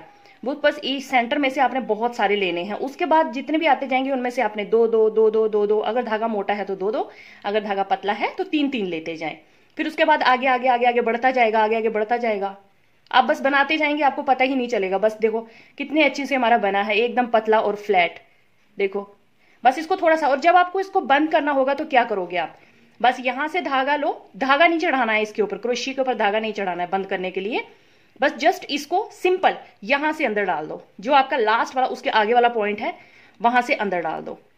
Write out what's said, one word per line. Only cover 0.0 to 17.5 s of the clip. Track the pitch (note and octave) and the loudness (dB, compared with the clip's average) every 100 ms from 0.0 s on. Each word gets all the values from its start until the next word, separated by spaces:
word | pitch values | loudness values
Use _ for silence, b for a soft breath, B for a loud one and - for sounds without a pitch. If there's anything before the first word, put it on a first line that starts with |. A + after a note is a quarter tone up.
| - b b b | -10 b b b
वो | A3+ D4 | -8 -2
बस | D4 D4 | 0 -2
इस | B3 C4+ - | -4 -8 -2
center | B3+ A#3 D4 | -2 0 0
में | C4+ | 0
से | C#4 | 0
आपने | B3 B3 G3+ | 0 0 -4
बहुत | G#3 A#3 A#3+ | -2 -2 0
सारे | G3+ G#3 | 0 0
लेने | F#3 E3+ | 0 -2
हैं। | F#3 - | -6 -6
उसके | C4+ - E4+ | -8 -6 2
बाद | D#4 D#4+ | 2 2
जितने | A#3+ C#4 D#4 | -2 -4 0
भी | D#4+ | 2
आते | C4 C4+ | 2 2
जाएंगे | C4 C4 | -2 -2
उनमें | C4+ B3 | -2 -4
से | B3 | -2
आपने | A3 G#3+ F#3+ | -2 -4 0
दो | A3 A3+ | 2 4
दो, | A3+ A3 | 4 2
दो | G#3+ A3 | 4 2
दो, | A3 A3 | 2 2
दो | G#3 G#3 | 0 2
दो, | G#3+ | 0
अगर | - A#3+ | 0 -2
धागा | A3 G#3+ A3+ | -2 -2 -2
मोटा | G#3+ G3 | -2 -2
है | G#3 | -4
तो | F#3+ F#3+ | -4 -4
दो | F#3+ | -4
दो, | C4 G4+ B B B | -4 -6 B B B
अगर | G3+ G#3+ | -4 -4
धागा | G#3 G3 | -2 -2
पतला | G3 F#3+ G3 | -2 -2 -2
है | A#3 G4+ A4+ | -2 -4 -4
तो | F4+ | -4
तीन | D4+ C#4 | -2 -2
तीन | B3+ F#3 | -2 -4
लेते | D#3+ E3+ D#3+ | -6 -8 -8
जाएं। | D#3 - b b b - | -8 -10 b b b -8
फिर | D4+ | -6
उसके | D#4 | 0
बाद | D#4 D4+ | 2 4
आगे, | C4+ B3+ C4+ | 4 2 2
आगे, | B3+ B3+ | 2 2
आगे, | A#3+ A#3+ | 2 2
आगे | A#3+ | 2
बढ़ता | A#3 A#3 C4 | 0 0 0
जाएगा, | B3 A3+ A3 | 2 2 4
आगे, | G#3+ A3+ | 2 2
आगे | A3 | 0
बढ़ता | G#3+ G#3+ A#3+ | -2 -2 -2
जाएगा। | A3+ G3+ G3 G3 - _ _ _ _ | -2 -2 -4 -8 -18 _ _ _ _
आप | B3+ | 2
बस | A#3+ D4+ | 4 2
बनाते | C4+ C#4 C#4 D#4 | 2 2 2 0
जाएंगे, | D4 D4 | 0 0
आपको | C#4 D4 | 0 0
पता | D4 E4 | 0 2
ही | C4 | 2
नहीं | C4+ A#3+ | 0 -2
चलेगा। | A3+ F#3+ F#3+ | -2 0 0
बस | G#3+ A3 | 0 0
देखो | A3 A3 A3+ B B - | -2 -2 -8 B B -12
कितने | C#4 D4+ | -2 2
अच्छे | C#4+ C#4+ C4+ | 2 0 -4
से | |
हमारा | C4+ A3+ A#3 | 0 2 2
बना | G3+ G3 | 2 0
है, | G#3+ G#3 | 0 0
एकदम | A#3+ A3 A#3+ | 0 0 2
पतला | A3 A3 | 2 4